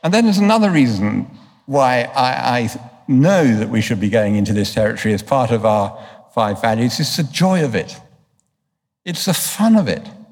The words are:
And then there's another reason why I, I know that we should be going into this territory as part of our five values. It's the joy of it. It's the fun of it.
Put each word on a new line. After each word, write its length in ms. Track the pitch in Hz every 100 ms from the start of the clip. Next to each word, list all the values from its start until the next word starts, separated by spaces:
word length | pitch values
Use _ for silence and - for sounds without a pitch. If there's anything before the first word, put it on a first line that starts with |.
And 100 | 165
then 100 | 208 233
there's 120 | 196
another 320 | 202 220 214
reason 560 | 170 127 101 104 104 - - - _ -
why 380 | 139 131 127
I, 560 | 120 - 127 127 123 123
I 100 | 113 - - - -
know 480 | 131 147 196 147 110
that 120 | 107
we 120 | 113
should 180 | 107 113
be 100 | 101
going 260 | 113 104 104
into 180 | 101
this 200 | 104 101
territory 400 | - 107 113 110
as 100 | 101
part 280 | - 139 120
of 140 | 117 110
our 320 | 107 101 - - - -
five 280 | - 107 101
values. 380 | 117 110 123 -
It's 180 | 151 -
the 60 |
joy 400 | 143 - 185 185
of 120 | 147 101
it. 240 | - - - _ _ _ _ _ _ _ _ _ -
It's 200 | 165 -
the 80 |
fun 420 | 160 - - 220 220
of 120 | 147
it. 200 | 82 - - -